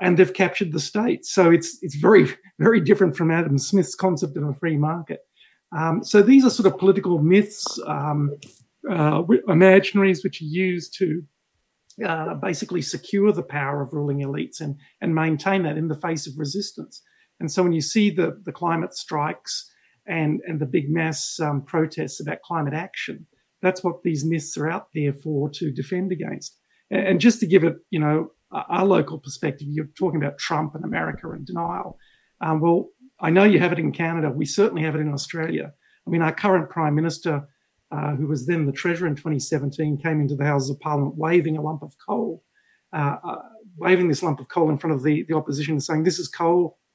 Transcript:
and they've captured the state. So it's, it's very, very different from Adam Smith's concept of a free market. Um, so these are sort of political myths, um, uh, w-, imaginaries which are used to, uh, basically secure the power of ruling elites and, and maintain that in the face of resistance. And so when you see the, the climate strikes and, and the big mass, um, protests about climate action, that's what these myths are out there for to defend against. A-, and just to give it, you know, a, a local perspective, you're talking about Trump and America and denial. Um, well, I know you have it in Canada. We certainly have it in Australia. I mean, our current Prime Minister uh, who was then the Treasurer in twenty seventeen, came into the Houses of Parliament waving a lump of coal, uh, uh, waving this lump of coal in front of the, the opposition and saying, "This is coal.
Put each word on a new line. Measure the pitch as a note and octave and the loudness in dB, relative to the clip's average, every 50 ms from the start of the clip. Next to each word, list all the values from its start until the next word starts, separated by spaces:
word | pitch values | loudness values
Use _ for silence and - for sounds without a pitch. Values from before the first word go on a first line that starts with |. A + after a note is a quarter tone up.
and | F#3 F3+ F3 | 2 2 6
they've | E3+ F#3 F#3 | 6 4 4
captured | - - F#3+ F3 - - G3+ D#3+ | 4 0 0 0 0 -2 -4 -2
the | D3 D3+ | -4 -4
state. | D3 - - G#3+ A3+ B3 F3 - - | -4 -4 -4 -2 0 -2 -2 -4 -4
So | - - G3 F3+ E3 | -4 2 4 6 6
it's, | E3+ E3 E3+ - - - | 6 4 2 0 -10 -8
it's | - D3 C#3 | -10 -8 -4
very, | D3 D#3 F#3+ A3 F#3 D3 - - - _ - _ - | 0 4 6 8 8 6 4 0 -8 _ -14 _ 2
very | D3+ A3+ A#3 G3+ | 2 4 4 4
different | D#3 C3+ G3 - F#3+ E3 - | 6 4 4 4 4 2 2
from | - E3 D#3+ | 2 0 2
Adam | E3 E3+ E3 D3 C#3 C3+ | 2 2 0 0 0 -2
Smith's | - - G3 G3 F3 - - | 0 2 2 2 2 0 -2
concept | - F#3+ F#3+ F3 C#3 E3+ D3+ - | -2 -2 0 0 0 -4 -4 -4
of | D#3+ D3 | -4 -4
a | D3 C3 | -4 -6
free | - F3 D#3+ D#3 C#3+ | -4 -4 -2 0 0
market. | D3+ D#3 E3 F3 D#3 - - - _ _ _ _ _ _ _ _ _ - F3 | 0 0 -2 -4 -6 -10 -12 -12 _ _ _ _ _ _ _ _ _ -10 -6
Um, | D3+ D#3+ E3 D#3+ A3 | -4 -2 -2 -2 -2
so | - - - G#3 | 0 4 6 8
these | F#3+ A#3 C4+ C#4 C4 | 8 10 10 10 8
are | A#3+ | 8
sort | - - F#3+ | 4 4 2
of | F#3+ - - | 2 2 4
political | F#3 G3 F#3+ G3 - F3+ F3 D3+ | 4 4 4 4 4 2 2 4
myths, | D3 E3 F#3 G#3 G3+ G#3 - - - - - - - | 6 6 6 6 4 2 -2 -8 -6 -6 -8 -8 -6
um, | D3+ D3+ C#3+ C#3+ D3+ D3 D3 D3 C#3+ C#3+ - - - - - - _ _ _ - - | -6 -4 -4 -2 -2 0 0 -2 -2 -4 -6 -12 -18 -20 -20 -20 _ _ _ -6 -4
uh, | F#3 E3 D3+ D3+ D3+ D#3 | -2 0 2 2 2 0
w-, | F3 E3 A#3 - - G#3 | 2 2 2 2 2 4
imaginaries | E3 E3 F#3 F#3+ F#3 G3 F#3+ - - G3+ G3 F#3+ F3+ - - | 4 6 8 8 8 8 6 4 2 2 4 4 2 0 -2
which | F#3+ - - | -6 -6 -8
are | D#3+ | -10
used | D3+ D#3+ F#3 F#3+ F#3 F3+ E3+ D3+ - - | -6 -2 -2 0 0 -2 -2 -6 -8 -6
to, | - F#3+ D#3+ D#3 F3 - - _ _ _ _ _ _ _ _ _ _ _ _ _ - A3 | -4 -2 -2 -2 -4 -6 -12 _ _ _ _ _ _ _ _ _ _ _ _ _ -6 -4
uh, | F3+ E3 D#3+ D#3 E3 D#3+ | -4 -4 -4 -4 -6 -6
basically | C#3 - G3 E3 - - - F3+ E3+ | -6 -4 -4 -4 -4 -6 -6 -4 -4
secure | C#3 - - B2 - - - G3 G3+ G#3+ | -4 -6 -8 -10 -8 -4 0 2 4 2
the | F3 F3 | 2 0
power | - - C#3+ D3 C#3 C#3 C#3+ C#3+ | -2 -6 -6 -6 -4 -4 -4 -4
of | C#3 - | -6 -6
ruling | D#3+ D3 D3 C#3+ C#3 C#3+ | -4 -4 -2 -2 -2 -2
elites | C#3 C3+ C#3 D#3+ - - - - | -4 -4 -4 -6 -6 -8 -8 -10
and, | D#3+ D3 C#3+ - _ _ _ - | -8 -8 -8 -10 _ _ _ -6
and | - F3 D#3+ | -4 -2 0
maintain | D#3+ D#3+ D#3+ D#3 D3 - G3 G3 G3 F3 | 0 0 0 -2 -2 -2 0 0 0 0
that | D#3 D3+ | -2 -2
in | D#3+ E3 D#3+ | -2 -4 -4
the | D3 | -4
face | - - E3+ D#3+ D3+ - | -4 -4 -6 -6 -6 -8
of | D#3 B2+ D#3 | -10 -8 -8
resistance. | D3+ C#3 D#3 G3+ G3 - - - - - - - _ _ _ _ _ _ _ - | -8 -6 -6 -6 -8 -8 -10 -14 -16 -16 -18 -20 _ _ _ _ _ _ _ -8
And | E3+ D3+ | -8 -4
so | - F#3+ | 0 0
when | F3+ F3+ | 2 2
you | E3 D#3+ | 2 0
see | D3 - - A3 G#3 G3+ | 0 0 2 2 2 2
the, | D#3 F3+ E3 - - - - | 2 0 -2 -2 -2 -6 -12
the | - | -14
climate | - - D#3 E3 E3 D#3+ E3+ - - | -10 -6 -4 -2 -2 -2 -4 -6 -8
strikes | - - - E3+ D3 C#3+ D#3+ - - - - - - - - _ _ _ _ _ _ _ | -12 -10 -6 -4 -4 -4 -4 -6 -8 -10 -10 -10 -10 -10 -14 _ _ _ _ _ _ _
and, | - E3+ E3 D#3 D3+ D#3 - - | -6 -4 -2 0 0 -2 -2 -4
and | F3 D#3+ C#3+ | -6 -6 -6
the | D3 | -4
big | B2+ - F3 C#3 C#3+ | -2 -2 -2 -2 0
mass, | D#3 E3 D#3+ D#3+ D3+ - - - - - | -2 -2 -2 -2 -4 -6 -8 -8 -6 -4
um, | D#3+ D3 D3 C3+ | -4 -2 -2 -4
protests | C#3 - - D#3+ D#3+ D#3 - D#3 D#3 - - - | -4 -4 -2 0 0 -2 -2 -6 -8 -8 -8 -10
about | D3 D3+ D#3+ - | -10 -10 -10 -10
climate | _ - E3+ E3 D3 C#3 | _ -8 -6 -4 -4 -4
action, | D3+ D#3+ F3+ F#3+ - - - - E3 - D#3+ _ _ _ _ _ _ - | -4 -6 -8 -10 -10 -12 -10 -10 -12 -14 -16 _ _ _ _ _ _ -4
that's | - F#3 F#3 F#3 - | -2 -2 -2 0 -4
what | F3+ E3 - | -6 -4 -4
these | - F3 D#3+ C#3 C#3+ | -4 -4 -2 -2 -2
myths | D#3+ E3 D#3 C#3+ - - | -2 -2 -2 -4 -6 -6
are | D#3+ D3+ D#3+ | -6 -4 -4
out | E3+ G#3 - _ - | -4 -6 -8 _ -6
there | D#3 D3 C#3+ | -4 -2 -2
for | C#3 - - D#3 D3+ C#3 C#3 C#3 | -4 -4 -6 -6 -4 -2 -4 -4
to | - - F3 D3 | -6 -6 -6 -6
defend | B2+ C#3+ C#3+ - F#3 F3+ F#3+ F#3+ | -6 -6 -6 -6 -4 -4 -4 -4
against. | F#3 D3+ - - - - - - _ _ _ _ _ _ _ - | -4 -6 -8 -10 -10 -12 -12 -16 _ _ _ _ _ _ _ -4
A-, | - | -4
and | - - F#3+ F#3 D#3+ | -2 0 2 2 4
just | F3 A#3+ A3+ - | 4 4 4 4
to | G#3+ | 2
give | D#3 F#3 F3 | 4 4 4
it, | D#3+ E3 D3+ - _ - | 4 4 -2 -2 _ -6
you | F#3+ D#3 | -2 0
know, | D3+ D3+ D3+ D#3 - - _ _ _ _ | 0 2 2 0 -2 -4 _ _ _ _
a, | - - - - | -10 -10 -8 -4
a | E3+ F3+ F#3+ | -2 0 2
local | G3 F3+ E3 C#3+ - - C#3 | 4 4 2 2 -2 -6 -14
perspective, | - C#3 - - D#3+ D3+ C#3 - D3 C#3+ | -12 -14 -10 -6 -6 -6 -6 -6 -8 -8
you're | D3 D#3 D3+ D3 - - | -6 -6 -6 -8 -6 -4
talking | F#3+ E3+ D3 D#3 | -2 -2 -2 -2
about | C#3+ D3 - - | -4 -4 -6 -8
Trump | - - E3 D3+ D#3+ D3 - | -8 -4 -4 -4 -4 -4 -8
and | D#3 - | -8 -8
America | - - E3 D#3+ D#3+ - - - E3 | -6 -6 -4 -4 -6 -8 -10 -10 -12
and | - D3+ C#3 | -12 -12 -12
denial. | F#3 F3 E3 E3 F3 F3 F3+ - - - - _ _ _ _ _ _ _ - | -10 -8 -6 -6 -6 -6 -8 -10 -12 -14 -20 _ _ _ _ _ _ _ -6
Um, | - D#3 D#3 D#3 | -4 -2 0 2
well, | D#3+ E3+ E3+ G3+ - - _ _ - - _ - | 4 4 4 2 0 -4 _ _ -20 -20 _ -6
I | - D#3+ | 0 2
know | E3+ F#3+ | 4 6
you | G3+ G#3+ F#3+ D#3+ | 8 8 6 6
have | F3+ F3+ | 4 2
it | F3 D#3+ | 0 0
in | D#3 C#3+ | -2 -4
Canada. | C#3 - E3 E3 E3 E3 D#3 C#3+ | -2 -2 -2 -2 -2 -2 -2 -2
We | B2 D3+ D#3 | -2 -2 -4
certainly | C#3+ - G3 G3+ G#3 F3+ E3 D#3 | -2 0 2 2 2 2 0 -2
have | D#3+ D3 | -2 -2
it | D3+ | -2
in | D3+ D3+ | -2 -2
Australia. | C#3+ C#3 - - - E3 D#3+ E3 D#3+ D#3 D#3 D3 - _ _ _ _ _ - | -4 -6 -6 -8 -8 -6 -6 -4 -4 -6 -6 -8 -14 _ _ _ _ _ -6
I | - | -2
mean, | E3+ E3 | 0 2
our | D#3+ D#3+ | 2 0
current | D#3+ - - G3+ F#3+ F3 D#3 D3+ | 0 0 2 2 4 2 2 0
Prime | - E3+ D#3+ D3+ D3 | -4 -2 0 0 2
Minister | D3+ D#3+ E3 D3+ - - E3 D3 C#3+ D3 - _ _ _ _ _ _ _ - | 2 0 0 -2 -4 -4 -4 -4 -4 -6 -10 _ _ _ _ _ _ _ -12
uh, | D#3+ D3 D3 D3 D3 | -8 -6 -4 -4 -4
who | C3 D3+ | -4 -2
was | C#3+ D#3 B2 B2 | -2 -4 -4 -2
then | D#3+ F3 D#3+ D3+ | -2 -2 0 0
the | C#3 | -2
Treasurer | C3+ - - F3 E3+ E3+ F#3 D#3+ | -2 -2 -2 -4 -2 -2 -2 -4
in | D3 | -4
twenty | D3 - E3 D3+ C3 | -4 -4 -4 -4 -4
seventeen, | - - D#3+ C#3+ C#3+ C3+ - - D#3 D3+ C#3+ C#3+ | -4 -2 -4 -2 -2 -4 -4 -4 -4 -2 -2 -2
came | - E3 D#3 D3+ | -2 -2 0 0
into | C#3+ C3+ D3 | 0 -2 -2
the | C3+ C#3+ | -2 -2
Houses | D3 D3 C#3 C3+ C#3+ | 0 0 0 -2 -4
of | - - | -6 -6
Parliament | - D#3 D3 C#3+ C#3 - - | -6 -4 -2 -2 -2 -2 -4
waving | D3+ D#3+ D#3+ F3 F3 D3 D#3+ D#3 | -4 -2 2 2 2 2 2 -2
a | D#3 | -4
lump | D3+ D3+ D#3+ D3 | -4 -6 -8 -8
of | D#3 D3 - _ _ | -12 -16 -20 _ _
coal, | - G#3 A#3+ - F#3 D#3+ - _ _ _ _ _ _ _ _ _ _ | -6 -4 -4 -4 -6 -8 -10 _ _ _ _ _ _ _ _ _ _
uh, | - D#3 D3 C#3+ C#3 - - | -6 -4 -2 -2 -4 -6 -8
uh, | E3+ - - - - - - - - - | -10 -12 -12 -14 -18 -20 -20 -20 -20 -10
waving | D#3 E3+ F3 F#3 F3+ F3+ E3 | -4 2 2 4 4 4 2
this | C#3+ - | 2 0
lump | F3+ D#3+ C#3+ - | 0 -2 -4 -4
of | C3+ - | -6 -4
coal | - F3 D#3+ D#3 | 0 2 2 2
in | D3 C#3+ | 2 0
front | - D#3+ D3+ | 0 -2 -2
of | C3 | 0
the, | B2+ D3+ D3+ D#3 - D#3 | 2 0 0 0 0 -2
the | D#3+ | -2
opposition | D3+ D3 - C#3 C#3+ D3 D3 D#3 | -2 -2 -2 -4 -4 -2 -2 -2
and | C#3 | -2
saying, | - - D#3+ D#3 D#3+ | -2 -2 0 2 2
"This | F3+ D#3+ - | 2 0 -2
is | D#3 - | -4 -8
coal. | - - E3+ E3 F3 F3+ F3 E3 - _ _ _ | -6 -2 2 2 4 4 2 0 -4 _ _ _